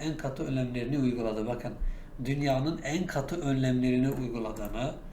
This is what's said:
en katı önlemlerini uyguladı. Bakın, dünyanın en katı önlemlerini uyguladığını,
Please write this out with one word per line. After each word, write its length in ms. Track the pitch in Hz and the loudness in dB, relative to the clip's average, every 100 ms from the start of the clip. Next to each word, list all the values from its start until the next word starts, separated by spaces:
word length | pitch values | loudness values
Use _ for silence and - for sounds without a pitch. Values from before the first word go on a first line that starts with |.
en 160 | 156 151 | -4 -2
katı 260 | 135 143 | -4 -4
önlemlerini 540 | 147 131 123 123 120 143 | 0 0 0 -2 0 2
uyguladı. 500 | 127 120 110 107 110 | 2 2 0 0 -2
Bakın, 260 | 120 120 - - - - - 127 | -2 -4 -2 -2 -2 -8 -6 -2
dünyanın 560 | 143 143 131 147 170 | 2 2 2 2 -2
en 240 | 139 165 175 | -2 -2 0
katı 340 | 147 131 170 | -2 -2 -2
önlemlerini 680 | 143 131 131 127 127 127 135 | 0 2 4 4 4 4 4
uyguladığını, 840 | 135 120 113 110 107 104 107 139 - - | 2 -2 -4 -4 -4 -4 -2 -4 -4 -10